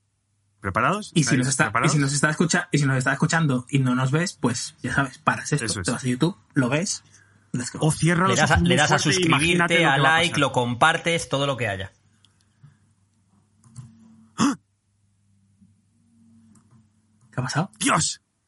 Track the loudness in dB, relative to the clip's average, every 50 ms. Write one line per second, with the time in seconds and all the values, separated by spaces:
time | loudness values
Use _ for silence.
0 | _ _ _ _ _ _ _ _ _ _ _ _ -8 -2 0 0 2 2 0 -2
1 | -6 -4 -2 0 2 2 2 0 0 0 0 0 0 0 0 0 0 2 2 2
2 | 0 0 0 0 0 0 2 0 0 0 0 -2 -2 0 0 0 2 2 0 0
3 | 0 0 0 0 0 0 2 0 2 2 0 -2 -4 -2 -2 0 0 2 0 0
4 | 0 0 0 0 -2 -2 -6 -4 -4 -2 -2 -4 -8 -10 -14 _ -8 -6 -2 -2
5 | -4 -4 -6 -4 -2 -2 -2 -2 -4 -4 -4 -4 -2 -4 -6 -4 -4 -4 -4 -4
6 | -4 -4 -2 0 0 -2 -2 _ _ _ -2 -2 0 0 0 -2 -2 -4 -8 -10
7 | _ _ -20 -20 _ _ _ _ _ _ -8 -8 -8 -8 -6 -2 0 0 0 0
8 | 0 0 2 2 2 2 2 2 2 4 4 2 4 4 4 4 4 2 2 2
9 | 2 2 0 2 2 2 2 2 2 2 2 2 2 2 2 2 4 4 2 2
10 | 4 4 4 2 2 0 0 0 0 0 0 0 -2 -2 0 2 2 2 2 2
11 | -2 -2 -2 -2 -4 -4 -4 -2 -2 -2 -2 -4 -4 -4 -4 -6 -8 -12 _ _
12 | _ _ _ _ _ _ _ _ _ _ _ _ -20 -20 _ _ _ _ _ _
13 | _ _ _ _ _ _ _ _ _ _ _ _ _ -20 -20 -20 -20 -20 -20 -20
14 | -20 -20 -20 -20 -20 _ -4 0 0 0 0 -2 _ _ _ _ _ _ _ _
15 | _ _ _ _ _ _ _ _ _ _ _ _ -20 _ _ _ _ _ _ _
16 | _ _ _ _ _ _ -20 -20 -20 -20 -20 -20 _ _ _ -20 _ _ _ _
17 | _ _ _ _ _ _ -10 -8 -8 -4 -4 -4 -4 -4 -6 -4 -2 0 0 0
18 | 0 -4 -6 -10 _ _ _ _ _